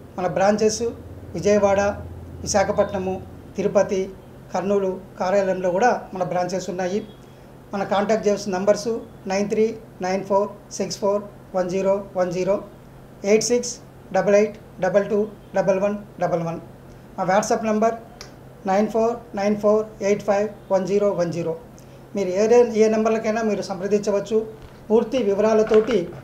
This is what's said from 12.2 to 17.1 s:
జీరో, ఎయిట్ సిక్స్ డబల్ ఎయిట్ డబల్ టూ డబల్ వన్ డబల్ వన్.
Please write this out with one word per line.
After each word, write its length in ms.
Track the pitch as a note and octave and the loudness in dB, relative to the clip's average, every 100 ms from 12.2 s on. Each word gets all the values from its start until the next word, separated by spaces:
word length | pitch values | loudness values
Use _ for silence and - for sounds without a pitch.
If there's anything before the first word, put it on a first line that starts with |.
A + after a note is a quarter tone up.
| F3+ | -2
జీరో, 300 | F3 F3+ G#3 - - - - - - | 0 0 -2 -4 -18 -20 -20 -20 -6
ఎయిట్ 200 | G3+ A3 | 2 2
సిక్స్ 340 | - A#3+ A#3+ - - - - | 4 0 -2 -10 -16 -20 -4
డబల్ 220 | F#3+ F#3 | 0 4
ఎయిట్ 480 | G3+ G#3+ - - - | 4 4 -2 -18 -4
డబల్ 280 | F#3 G3 G3 | 0 2 2
టూ 160 | G#3 G#3+ - - | 0 -2 -8 -6
డబల్ 260 | G3 F3+ F#3+ | 0 2 2
వన్ 180 | G3+ G#3 - - | 0 -4 -10 -6
డబల్ 220 | F3 E3+ | -2 -2
వన్. 180 | E3 E3 - - - - - | -4 -8 -12 -20 -20 -20 -14